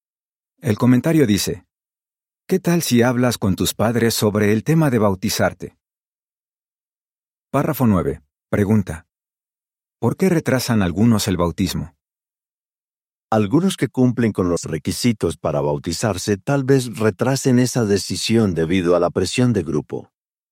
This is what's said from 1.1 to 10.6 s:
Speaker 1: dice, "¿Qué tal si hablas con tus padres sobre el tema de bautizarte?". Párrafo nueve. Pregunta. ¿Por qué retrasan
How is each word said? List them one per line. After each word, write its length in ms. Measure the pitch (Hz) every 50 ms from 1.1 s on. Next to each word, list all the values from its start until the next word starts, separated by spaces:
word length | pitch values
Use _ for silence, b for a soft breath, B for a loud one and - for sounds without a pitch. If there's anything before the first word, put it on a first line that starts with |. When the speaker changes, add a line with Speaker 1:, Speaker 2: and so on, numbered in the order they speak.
| 160 160 139
Speaker 1:
dice, 380 | 104 104 92 - - 107 92 - _ _ _ _ _ _ _ _ _ _ _ _ _ _ _ _
"¿Qué 120 | - 185 185
tal 240 | - 175 170 170
si 180 | - - 120 117
hablas 380 | 113 127 123 120 127 123 107 -
con 180 | - 98 90
tus 160 | - 95 82
padres 400 | - - 107 113 117 117 113 113
sobre 400 | 104 - 117 107 95 107 107 101
el 100 | 107 110
tema 280 | - - 160 165 156 143
de 80 | 123 113
bautizarte?". 800 | 110 104 95 92 - 101 - - 101 87 - - - - _ _ _ _ _ _ _ _ _ _ _ _ _ _ _ _ _ _ _ _ _ _ _ _ _ _ _ _ _ _ _ _ _ _ _ _
Párrafo 360 | - 139 147 - - - 131
nueve. 340 | 113 101 87 73 67 69 - _ _ _ _ _ -
Pregunta. 560 | - 104 104 92 110 107 92 - 78 80 - _ _ _ _ _ _ _ _ _ _ _ _ _ _ _ _ _ _ -
¿Por 200 | - 117 127 -
qué 100 | 190 190
retrasan 540 | 170 165 - - 131 127